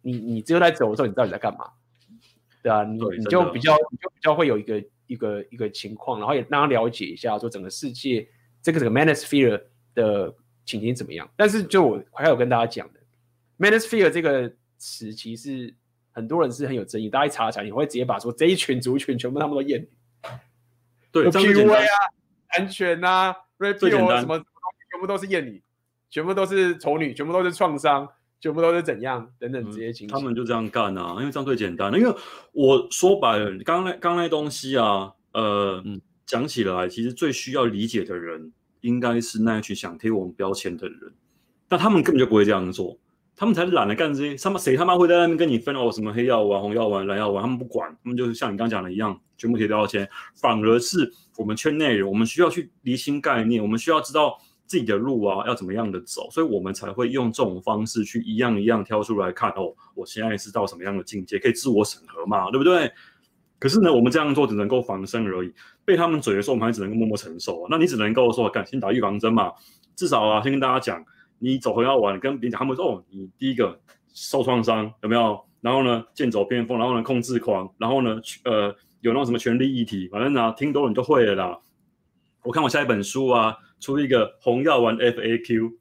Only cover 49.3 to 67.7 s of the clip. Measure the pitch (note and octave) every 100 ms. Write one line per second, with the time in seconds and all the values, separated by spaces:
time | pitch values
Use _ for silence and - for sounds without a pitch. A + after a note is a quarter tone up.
49.3 | _ A#2 A#2 G#2 G#2+ G#2 G#2 G2 - -
50.3 | _ C3 A2 A2 A#2+ A#2+ F#3 B2+ - _
51.3 | - G#2+ A2 D#3 D3+ D3 G#2 G2 G2+ A2+
52.3 | D#3 E3+ F3 D3+ _ B2 B2 - C#3+ D3
53.3 | B2 A2 A#2 G#2 A2+ D#3+ D#3 C#3+ D3 D3
54.3 | - _ _ _ F3+ A2 G2+ B2+ B2 G#2
55.3 | F#2+ G#2 A#2+ F2+ G#2 G#2+ F#2 - - -
56.3 | - D#3+ G2+ F#2 G2 G2 G2+ A#2+ C3+ A#2+
57.3 | A#2 A2+ F#2 G#2+ G#2+ A2 A2+ G#2 A#2 G#2+
58.3 | A2 B2 G#2+ G#2+ A2+ F#2+ G#2+ G#2 G#2 F#2
59.3 | F2+ A2 F#2+ F2 - _ - F2+ A2 A2
60.3 | G#2 G#2 G#2+ G2 F2 F#2+ G2 - G#2 F2+
61.3 | G2 B2 A2+ C3+ G#2 G#2+ - - E2 F2
62.3 | G#2 F#2 C3 D#3+ F3+ D3 - - _ _
63.3 | _ _ _ C3+ G3+ F3+ B2+ B2 D#3+ D3
64.3 | C#3+ C3 G#2 G2+ B2+ A#2+ F#2+ F#2+ A#2 G#2
65.3 | F#2 F2+ - - _ - E3+ E3+ D#3 A#2
66.3 | G2 G#2 B2 A2+ A2 G2 A2+ A2 G#2 E2+
67.3 | E2 - E2+ F2+